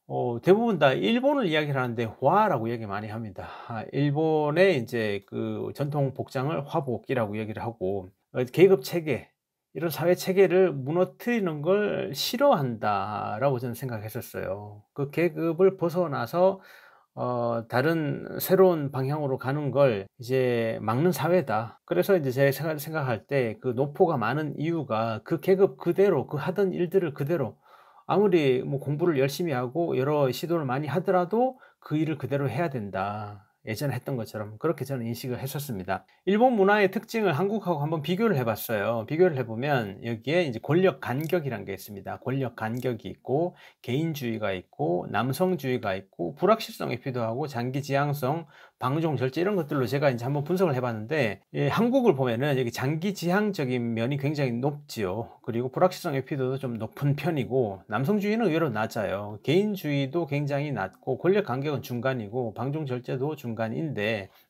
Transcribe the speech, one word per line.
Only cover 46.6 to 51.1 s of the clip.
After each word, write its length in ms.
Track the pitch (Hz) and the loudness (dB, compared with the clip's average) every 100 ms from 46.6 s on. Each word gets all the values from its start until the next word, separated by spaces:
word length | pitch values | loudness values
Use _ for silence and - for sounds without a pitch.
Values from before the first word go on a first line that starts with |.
| - 226 147 123 | 0 -8 -6 -4
필요하고, 460 | - 123 113 117 151 | -4 -4 -4 -4 -6
장기 340 | 120 120 139 | -4 -4 -4
지향성, 640 | 135 139 147 143 127 160 - - - _ | 0 0 2 0 -2 -2 -6 -16 -20 _
방종 380 | 123 147 160 131 | -2 0 0 0
절제, 240 | 131 143 | 0 0
이런 140 | 190 202 | 0 0
것들로 320 | 151 147 120 | 0 0 0
제가 240 | 139 147 | 2 2
이제 120 | 120 | 2
한번 200 | 117 147 | 0 -2
분석을 320 | 147 180 185 127 | 0 2 2 2
해봤는데, 680 | 123 113 107 | -2 -4 -2